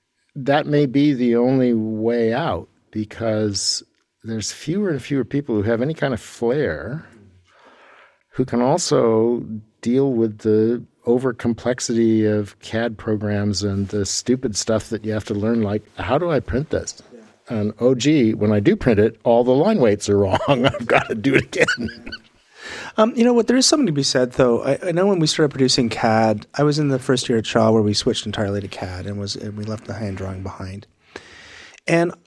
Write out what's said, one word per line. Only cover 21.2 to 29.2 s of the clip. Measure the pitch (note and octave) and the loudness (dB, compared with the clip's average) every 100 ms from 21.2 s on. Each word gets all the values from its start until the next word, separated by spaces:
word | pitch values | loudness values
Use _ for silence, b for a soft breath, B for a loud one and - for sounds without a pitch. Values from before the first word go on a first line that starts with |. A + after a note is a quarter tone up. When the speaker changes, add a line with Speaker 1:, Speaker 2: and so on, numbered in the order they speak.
| - C3+ | 0 0
Speaker 1:
it | |
again." | C3 - C6+ C6+ - C6+ - C6+ _ _ B B B B B B | -2 -2 -2 -2 -6 -10 -16 -16 _ _ B B B B B B
Speaker 2:
Um, | A3 | 0
you | C4+ | 4
know | A#3 | 4
what? | A#3+ A3+ | 4 4
There | B3 | 4
is | |
something | B3+ D#4 A#3+ | 4 2 2
to | |
be | C#3+ | 0
said, | C#3 C#3 B2+ | 0 0 0
though. | - B2+ A#2 | 2 2 2
I, | A#2 C#3 F#3+ | 0 -2 -2
I | |
know | E3+ G3 | 0 2
when | F#3+ | 2
we | D#3 | 0
started | - D3+ | 2 0
producing | C3+ B2+ C3 A#2 | 2 2 2 0
cad, | G#2 A#2 A2 A2+ G#2+ - - | 0 2 4 4 2 -4 0
I | |
was | D3 D3 | 0 2
in | D3 | 0
the | C3 | 0
first | - B2+ - | 0 0 2
year | A#2 | 0
at | A2+ | 0
Shaw | A#2+ A2+ | 2 4
where | A2 | 4
we | G#2 | 2
switched | G#2 - A2 - | 0 0 -2 -4
entirely | G2+ G2+ G2+ | -6 -4 -4
to | G2 | -6
cad | - F#2+ F#2 F#2+ | -10 -10 -10 -10
and | G2+ | -8